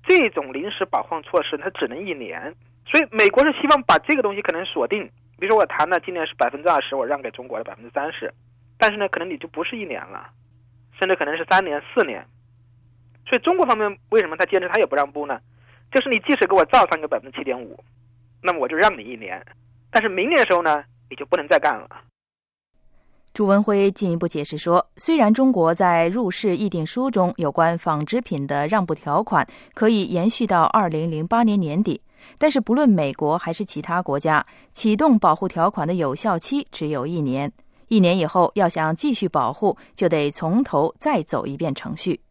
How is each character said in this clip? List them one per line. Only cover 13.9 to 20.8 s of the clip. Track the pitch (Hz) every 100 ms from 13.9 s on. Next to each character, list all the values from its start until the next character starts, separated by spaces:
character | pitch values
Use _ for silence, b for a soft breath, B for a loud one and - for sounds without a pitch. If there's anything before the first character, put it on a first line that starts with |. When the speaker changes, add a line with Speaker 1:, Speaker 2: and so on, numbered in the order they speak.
| 196 _
Speaker 1:
为 | 220
什 | 175
么 | 160
他 |
坚 | 180 190
持 | 180
他 |
也 | 202
不 | 190
让 | 143 143
步 | 143
呢？ | 147 123 _ b b b b
就 | 269
是 | 269
你 | 226 -
即 | 277
使 |
给 | 180
我 | 190
造 | 156 254 190
上 | 160
个 | 151
百 | 120
分 | 135
之 |
七 | -
点 | 135 127
五， | 113 - _ _ _ _ _ _
那 | 180
么 | 170
我 | 127
就 | 160
让 | 208
你 | 156
一 | 107
年， | 117 101 90 - - _ _ _
但 | 226
是 | 214
明 | 180 226
年 | 330
的 |
时 | 226
候 | 180
呢， | 165 151